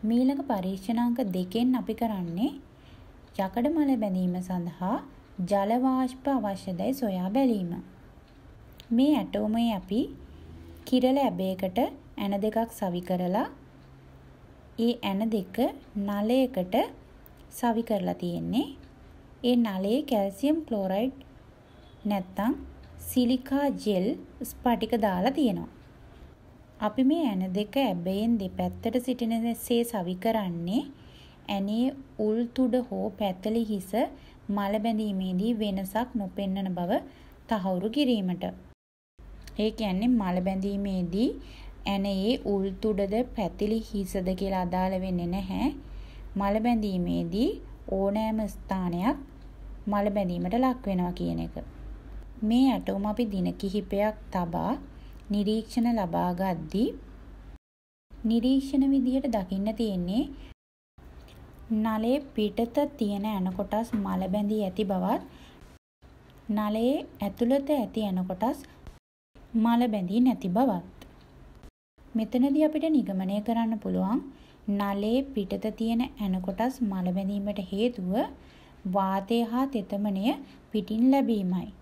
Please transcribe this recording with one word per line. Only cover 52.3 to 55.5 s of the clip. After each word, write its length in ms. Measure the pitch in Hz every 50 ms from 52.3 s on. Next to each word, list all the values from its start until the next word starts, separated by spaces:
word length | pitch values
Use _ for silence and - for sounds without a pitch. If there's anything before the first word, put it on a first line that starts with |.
| - -
මේ 260 | 220 214 226 247 269 269
ඇටෝම 380 | 240 185 180 190 190 196 202
අපි 200 | 208 214 214 247
දින 220 | 214 196 190 180 175 175
කිහිපයක් 640 | 175 - 196 185 208 196 - - 196 202 214 214 - - -
තබා 440 | - 190 175 170 165 170 160 185 262 294 - - - - - - - - - -
නිරීක්ෂණ 600 | 202 208 202 196